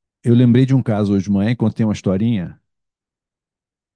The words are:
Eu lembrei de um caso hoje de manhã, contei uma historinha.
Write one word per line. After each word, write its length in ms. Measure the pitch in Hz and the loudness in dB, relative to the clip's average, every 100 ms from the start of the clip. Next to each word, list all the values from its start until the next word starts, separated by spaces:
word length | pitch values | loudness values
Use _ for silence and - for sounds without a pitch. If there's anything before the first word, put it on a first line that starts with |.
| _ _ | _ _
Eu 100 | 123 | 0
lembrei 320 | 120 123 120 131 | 4 4 4 2
de 80 | |
um 80 | 135 | 0
caso 320 | 113 104 101 | 0 -2 0
hoje 120 | 101 98 | -2 0
de 60 | |
manhã, 220 | 101 104 | -2 -2
contei 320 | 123 113 - 110 | -2 -4 -2 -4
uma 60 | |
historinha. 640 | 98 101 95 113 110 82 - _ _ _ _ _ _ _ _ _ _ _ _ _ | -2 -4 -2 -2 -4 -8 -14 _ _ _ _ _ _ _ _ _ _ _ _ _